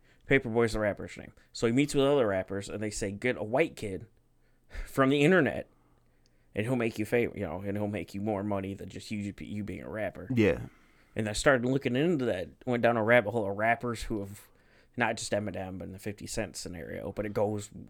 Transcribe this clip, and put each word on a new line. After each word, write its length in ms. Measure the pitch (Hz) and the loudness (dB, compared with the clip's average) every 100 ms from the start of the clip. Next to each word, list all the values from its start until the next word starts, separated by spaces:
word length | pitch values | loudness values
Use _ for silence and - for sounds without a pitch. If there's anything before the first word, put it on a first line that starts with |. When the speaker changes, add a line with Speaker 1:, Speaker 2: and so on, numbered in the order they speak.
| _ _ - | _ _ 2
Speaker 1:
Paper 220 | 135 120 | 2 4
Boy's 240 | 113 117 | 2 2
the 60 | 110 | 2
rapper's 360 | 104 90 90 - | 0 -2 -6 -14
name. 140 | - - _ | -18 -20 _
So 120 | - 117 | -2 2
he 80 | |
meets 220 | 123 147 143 | 4 2 4
with 100 | 135 | 4
other 220 | 143 107 | 4 4
rappers, 420 | 95 92 98 98 | 2 -2 -6 -6
and 140 | 104 | -6
they 80 | 107 | -6
say, 200 | - 101 | -4 -4
"Get 260 | 101 123 90 | -2 -2 -2
a 60 | |
white 320 | 107 127 165 - | 0 0 0 -2
kid 300 | 104 92 - _ _ _ _ _ _ - - | -8 -8 -10 _ _ _ _ _ _ -12 -4
from 240 | - 135 | 2 4
the 120 | 143 | 6
internet, 460 | 147 185 123 65 - _ _ _ _ _ _ _ _ | 6 6 4 0 -8 _ _ _ _ _ _ _ _
and 120 | - 113 | -4 -2
he'll 100 | 127 | 0
make 240 | 117 110 | -2 -2
you 60 | 107 | 0
fam-, 260 | 120 113 | 2 2
you 80 | - | -2
know, 220 | 90 90 101 | -6 -6 -4
and 100 | 101 | -4
he'll 120 | 104 | -2
make 260 | 104 - | -4 -6
you 80 | 98 | -6
more 220 | 107 98 | -4 -2
money 320 | 104 98 95 95 | -2 -2 -4 -8
than 140 | 92 | -10
just 200 | 101 - | -12 -8
you, 240 | 104 101 - | -6 -6 -8
you 240 | - 104 | -8 -8
being 180 | 101 90 | -6 -8
a 80 | 62 | -8
rapper." 380 | 104 95 - - 120 | -4 -4 -6 -2 4
Speaker 2:
Yeah. 240 | 101 62 - - _ _ _ - | 6 4 -2 -14 _ _ _ -4
Speaker 1:
And 120 | 107 | -4
I 60 | |
started 320 | 107 151 131 123 | 2 4 4 4
looking 300 | 135 127 123 | 0 0 0
into 300 | 170 156 117 | 2 2 0
that, 240 | 92 85 - 131 | -2 -4 -8 -2
went 180 | 120 | 2
down 120 | 117 117 | 4 4
a 80 | |
rabbit 280 | 107 120 104 | 6 6 4
hole 180 | 117 98 | 0 -2
of 80 | 101 | 0
rappers 460 | 113 113 123 110 | 2 2 0 -6
who 160 | - 110 | -4 -4
have, 220 | 101 101 - _ _ _ _ - | -6 -12 -18 _ _ _ _ -2
not 220 | 113 113 | 0 0
just 140 | - | -2
Eminem, 480 | 104 104 95 92 92 | -2 -2 -6 -6 -8
but 60 | 92 | -10
in 80 | |
the 60 | 95 | -10
fifty 280 | 110 101 - | -8 -8 -6
Cent 280 | - 95 - | -4 -6 -6
scenario, 560 | - 85 60 90 95 | -10 -10 -8 -8 -6
but 140 | 101 107 | -4 -4
it 80 | |
goes, 380 | 107 104 107 101 - | 0 0 0 -6 -14